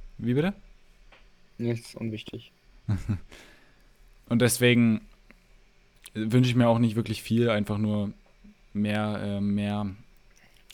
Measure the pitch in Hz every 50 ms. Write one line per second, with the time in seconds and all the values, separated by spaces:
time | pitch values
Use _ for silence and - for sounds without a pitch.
0 | - - - - 110 117 123 139 156 190 196 - - - - - _ - - -
1 | - - - - - - - - - - _ - 117 120 120 117 117 - - -
2 | 113 113 107 107 - - - 113 113 - _ _ _ _ - - - - 101 92
3 | - - 104 - - - - - - - - - _ _ _ _ _ _ _ _
4 | - - - _ _ - 120 117 123 117 - - 123 123 120 120 117 113 110 107
5 | - - - - _ - - _ _ _ _ - _ _ _ _ _ _ _ _
6 | - - - 110 110 113 113 127 127 123 120 127 120 117 113 113 120 113 104 117
7 | 107 107 110 - - - 113 117 120 117 110 104 101 101 107 101 107 107 104 104
8 | 101 101 - - _ _ _ _ - - - _ _ - - 104 104 104 104 107
9 | 107 107 104 101 104 101 101 101 101 101 101 104 101 101 104 104 104 98 92 -
10 | - - - - _ - - _ - - _ - _ -